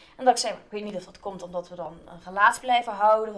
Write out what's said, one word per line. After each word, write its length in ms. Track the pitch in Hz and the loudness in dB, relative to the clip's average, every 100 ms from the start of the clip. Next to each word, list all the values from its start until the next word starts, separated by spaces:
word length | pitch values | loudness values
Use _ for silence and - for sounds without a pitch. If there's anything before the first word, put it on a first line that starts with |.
| - - | -20 0
En 80 | |
dat 100 | 254 | 2
ik 60 | 240 | 2
zei, 120 | 220 | 0
"Ik 160 | 190 - | -8 -12
weet 140 | 208 | -12
niet 100 | 208 190 | -10 -10
of 80 | |
dat 160 | - - | -12 -14
komt 220 | 202 185 | -12 -12
omdat 260 | 180 180 175 | -10 -10 -10
we 60 | |
dan 240 | 180 156 - - | -12 -14 -16 -20
een 140 | 170 | -20
relatie 360 | - 190 208 240 | -8 4 4 4
blijven 320 | 254 240 240 | 0 0 0
houden, 360 | 202 208 220 | 0 4 4
of 60 | 220 | 0